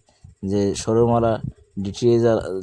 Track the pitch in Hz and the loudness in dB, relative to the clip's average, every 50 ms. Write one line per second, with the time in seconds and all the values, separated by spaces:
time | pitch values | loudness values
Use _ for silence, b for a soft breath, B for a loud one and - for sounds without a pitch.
0 | _ b b b b - - _ - 95 98 101 101 101 - - - - 110 113 | _ b b b b -20 -20 _ -6 -2 -2 0 0 0 -2 -4 -4 0 2 2
1 | 120 117 117 117 113 113 110 104 - - - - - _ _ 98 98 101 98 - | 4 4 2 2 2 0 -2 -2 -6 -10 -12 -14 -20 _ _ -8 -8 -8 -6 0
2 | 123 120 120 117 117 117 113 107 - 80 92 95 | 2 2 4 4 4 2 2 2 -2 -4 -8 -8